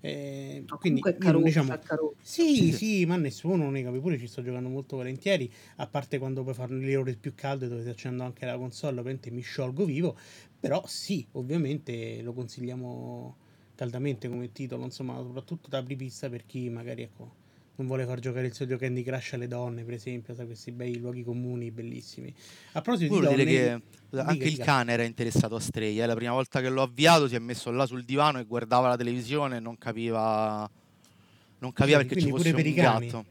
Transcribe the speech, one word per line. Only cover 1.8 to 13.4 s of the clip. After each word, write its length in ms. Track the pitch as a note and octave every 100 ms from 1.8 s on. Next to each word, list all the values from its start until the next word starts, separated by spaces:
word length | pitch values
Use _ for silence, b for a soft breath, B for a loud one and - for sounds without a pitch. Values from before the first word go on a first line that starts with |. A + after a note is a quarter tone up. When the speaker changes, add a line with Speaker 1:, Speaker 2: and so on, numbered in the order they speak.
| - D#3 D#3 -
Speaker 1:
sì, 340 | - - E4
Speaker 3:
Sì, 180 | C#4 F3
sì. 0 |
Speaker 1:
sì, 340 | - A3 G3+ E3+
ma 100 | F3+
nessuno 540 | D3 C3 D#3+ F#3 D3
nega, 200 | C3+ B2
pure 260 | B2+ D#3 D3
ci 80 | A#2+
sto 160 | -
giocando 260 | B2 B2 B2+
molto 280 | C3 C3+ C3+
volentieri, 520 | B2+ C3 G3 F#3+ B2 B B -
a 100 | C#3
parte 320 | D3 C3 C#3
quando 240 | C3+ C3
poi 120 | C3
fanno 240 | C3 B2+ C3
le 180 | C3+ C3+
ore 180 | C3
più 200 | A2+ C#3+ -
calde 320 | C#3 C#3 B2
dove 140 | A#2+
si 40 | A#2
accendo 340 | A#2 C3 B2+
anche 220 | B2+ B2 B2+
la 100 | B2
console, 420 | B2+ - D3+ B2+
ovviamente 320 | A#2+ C3 B2
mi 120 | A#2+
sciolgo 420 | A#2 - B2+ C3
vivo, 320 | F#3+ C#3 E3+ - B B B _
però 240 | B2+ D3+ -
sì, 360 | - - G3 A#2+
ovviamente 880 | - B2 E3 C#3+ D3+ - A#2 A2+ A2+
lo 100 | A#2
consigliamo 1040 | A#2+ A#2+ - B2 B2+ B2 B2 B2 A#2+ B2 B2+